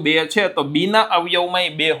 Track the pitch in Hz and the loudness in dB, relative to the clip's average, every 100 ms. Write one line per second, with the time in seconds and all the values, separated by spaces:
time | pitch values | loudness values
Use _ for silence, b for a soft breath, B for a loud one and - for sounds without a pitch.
0 | 151 160 156 208 185 165 143 147 185 220 | 2 0 2 0 0 0 -2 0 2 2
1 | 220 180 175 175 180 180 175 151 156 143 | 2 0 0 -2 0 -2 -2 -2 -2 0